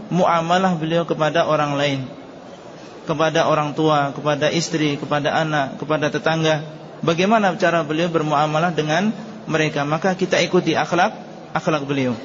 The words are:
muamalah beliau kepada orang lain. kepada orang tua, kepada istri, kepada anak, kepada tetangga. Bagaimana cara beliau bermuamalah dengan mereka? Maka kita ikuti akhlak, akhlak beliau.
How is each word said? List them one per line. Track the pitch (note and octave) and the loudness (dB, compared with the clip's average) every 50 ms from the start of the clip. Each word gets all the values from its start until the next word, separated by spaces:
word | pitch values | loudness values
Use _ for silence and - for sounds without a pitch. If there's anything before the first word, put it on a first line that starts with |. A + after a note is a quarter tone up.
| - - | -6 -2
muamalah | E3 F3+ F3+ - E3+ E3 E3 E3 F3 F#3 F#3+ F#3 F3+ | 0 2 4 4 2 2 2 2 2 2 2 2 0
beliau | D#3 D#3 D#3 E3 E3+ E3+ E3 | 0 -2 0 0 0 0 0
kepada | E3 D#3 D3+ D3+ D3 E3+ D#3+ - | 0 0 0 2 2 2 2 2
orang | D#3 D3+ D3+ D3 | 2 2 2 0
lain. | C#3+ C#3 C#3+ C#3+ C3+ C3+ C3 A#2+ - - - - - - - - - - - - - - - - - - - | 0 0 0 0 0 -2 -4 -8 -12 -16 -18 -18 -18 -18 -18 -18 -20 -18 -18 -18 -18 -18 -18 -18 -18 -10 -6
kepada | E3 D#3+ D3 D#3+ D#3+ D3+ E3 D3 C3 | -4 -2 0 0 2 2 2 2 4
orang | D#3 D#3 D3+ D3 C#3 | 2 2 0 0 0
tua, | D3+ D#3 D#3 D3+ D3 C#3+ C#3 C3 | 2 2 4 4 2 2 0 -2
kepada | - C#3+ D3+ D3 C3+ D3+ D3+ | -4 -2 -2 0 2 2 0
istri, | E3+ E3+ D#3+ - - D3+ D#3 D3 C#3+ - | 0 0 -2 -2 0 0 0 0 -2 -2
kepada | D3 C3+ D3 D3 C#3+ D3+ - | -2 -2 -2 0 0 0 0
anak, | D3+ D#3+ D#3 D#3 D3 C3+ C3 - - | 0 0 0 0 -2 -2 -2 -6 -6
kepada | C#3+ C#3+ D#3 D3+ D3+ C#3+ | -4 -2 0 0 0 0
tetangga. | - D3 - D#3+ D#3+ D#3+ D#3+ D#3 D#3 D3 D#3 - - - - - - - | -2 -2 0 0 0 2 2 2 2 0 -2 -8 -14 -16 -16 -16 -12 -4
Bagaimana | - D#3 E3+ D#3+ F#3 G3+ A3+ A3 G#3 F#3 E3 - | -2 0 2 2 2 4 4 4 4 2 2 2
cara | F3 E3+ E3+ E3+ | 2 2 2 2
beliau | D#3+ D3 D#3 D#3 F3 F3 | 0 0 0 0 0 2
bermuamalah | D#3+ D#3 D3+ D3+ D3 C#3+ D#3 D3+ D3+ D#3 E3+ F3+ | 2 0 2 2 2 2 2 2 2 2 0 0
dengan | E3 D#3 D3+ D3+ D#3 F3 G3+ G#3+ A3 - - - - - - - | 0 0 0 0 2 2 2 0 -2 -4 -8 -14 -14 -12 -6 -2
mereka? | D3+ D#3 D#3 D3+ D3 C#3+ | 0 0 0 0 0 -2
Maka | C#3+ D3 D#3 D#3+ - F#3+ F#3 | -2 0 0 0 0 0 0
kita | F#3 F#3 E3+ - D3 | 0 0 0 2 2
ikuti | F3 E3+ F#3 F3+ C#3+ D#3+ D3 A#2 | 2 4 2 2 2 2 2 0
akhlak, | D3+ - F3 E3+ F#3 A3 - - - - - - - - | 0 2 2 2 2 2 0 -4 -14 -16 -18 -18 -10 -8
akhlak | - E3+ - F3 D#3 D3 | -6 -4 0 0 0 0
beliau. | C#3 C3+ C#3+ C#3 C3 B2 A#2 - | 0 -2 -2 0 0 0 -2 -4